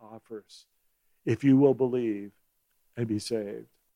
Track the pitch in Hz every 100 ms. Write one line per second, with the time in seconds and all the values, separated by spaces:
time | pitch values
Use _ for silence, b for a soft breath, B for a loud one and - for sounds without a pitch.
0 | 107 110 - 107 - - _ _ _ _
1 | _ _ - 113 139 135 143 123 127 123
2 | 113 101 101 _ _ _ _ _ _ -
3 | 117 104 - 113 101 113 113 _ _